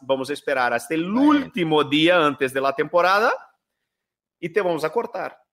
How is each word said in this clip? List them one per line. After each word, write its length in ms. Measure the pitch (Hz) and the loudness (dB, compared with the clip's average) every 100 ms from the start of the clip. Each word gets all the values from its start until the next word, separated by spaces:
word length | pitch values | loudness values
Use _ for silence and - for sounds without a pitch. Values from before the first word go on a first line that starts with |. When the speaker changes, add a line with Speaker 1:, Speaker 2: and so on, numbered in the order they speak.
Speaker 1:
vamos 280 | 127 135 131 | -4 -4 -4
a 40 | |
esperar 400 | 143 - 135 123 | -8 -4 0 0
hasta 200 | 120 - 160 | -2 -4 -6
el 100 | 175 | -2
Speaker 2:
Bueno. 200 | 226 294 294 254 | 2 2 2 0
Speaker 1:
último 380 | 214 165 151 | -4 0 2
día 420 | 143 147 160 180 151 | 2 2 4 4 2
antes 260 | 135 135 | 0 -2
de 60 | 135 | -2
la 140 | 135 | -2
temporada 580 | 139 147 175 175 196 240 523 - _ _ _ _ _ _ _ _ _ | -2 -2 2 2 2 2 -2 -8 _ _ _ _ _ _ _ _ _
y 100 | 170 | -6
te 120 | 185 | -2
vamos 220 | 180 165 | -2 -2
a 60 | 156 | -2
cortar, 460 | 233 233 196 143 - _ | -4 -6 -8 -10 -12 _